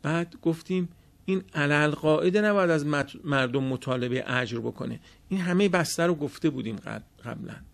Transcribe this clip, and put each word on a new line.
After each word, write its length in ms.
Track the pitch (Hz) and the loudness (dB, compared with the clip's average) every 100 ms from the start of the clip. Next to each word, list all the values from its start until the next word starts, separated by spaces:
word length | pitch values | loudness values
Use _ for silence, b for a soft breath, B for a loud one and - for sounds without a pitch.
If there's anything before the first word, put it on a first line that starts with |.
بعد 320 | 143 170 170 - | 0 -2 -4 -4
گفتیم 460 | 165 160 - 185 175 b b _ | -2 -2 -2 -2 -2 b b _
این 180 | - 190 185 | -2 -2 -2
علل 360 | 160 143 147 151 | -2 2 4 2
قاعده 500 | 143 156 151 175 202 | 2 2 4 4 2
نباید 300 | 208 202 180 | 2 4 4
از 160 | 160 147 | 2 2
مت-، 380 | 143 139 - | 0 -2 -6
مردم 400 | - 139 127 135 | -2 0 2 0
مطالبه 600 | 131 127 - 127 120 123 - | 0 -2 -2 -2 0 -2 0
اجر 320 | 127 120 117 | -2 0 -4
بکنه. 420 | 117 - 131 113 B B B | -6 -6 -8 -8 B B B
این 120 | 190 | -2
همه 280 | 180 180 202 | 2 4 4
بسته 380 | 180 151 - 170 | 2 0 2 2
رو 80 | |
گفته 360 | 160 143 - 160 | 2 -4 0 -2
بودیم 260 | 131 110 104 | 0 -6 -6
قبل-، 460 | - 107 - - | -8 -10 -12 -16
قبلاً. 300 | 117 113 - 160 - | -12 -10 -10 -14 -18